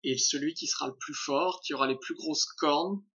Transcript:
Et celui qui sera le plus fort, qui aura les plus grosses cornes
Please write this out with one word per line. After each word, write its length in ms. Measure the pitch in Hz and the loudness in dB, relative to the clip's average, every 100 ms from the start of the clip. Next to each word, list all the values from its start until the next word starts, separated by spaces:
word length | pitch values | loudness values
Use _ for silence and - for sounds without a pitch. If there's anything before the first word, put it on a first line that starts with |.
Et 140 | - 127 | 0 2
celui 360 | - 147 147 | 2 2 -2
qui 140 | 160 151 | -4 -4
sera 200 | - 135 | -2 -4
le 80 | 131 | -6
plus 160 | - | -10
fort, 480 | 147 - 139 180 180 | -6 0 2 2 -2
qui 120 | - | -6
aura 140 | 139 135 | 0 2
les 100 | 131 | 2
plus 180 | - 170 | -4 -6
grosses 300 | 160 143 - | -2 -2 -2
cornes 580 | - 156 147 180 202 - | 2 4 4 2 -2 -8